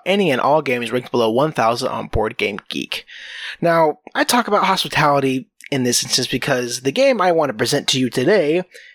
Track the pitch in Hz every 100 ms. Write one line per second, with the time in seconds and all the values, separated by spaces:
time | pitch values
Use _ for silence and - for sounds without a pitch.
0 | 180 202 180 123 131 156 139 123 117 127
1 | 127 123 113 117 151 135 113 120 127 113
2 | 107 107 110 - 104 101 - 69 - -
3 | - - - - - - 170 165 156 -
4 | - 254 294 247 220 202 190 185 151 143
5 | 151 143 135 131 - _ - 139 123 117
6 | - - 123 131 - 127 120 127 135 240
7 | 269 226 180 165 143 107 254 143 - 131
8 | 127 131 135 208 147 170 180 - -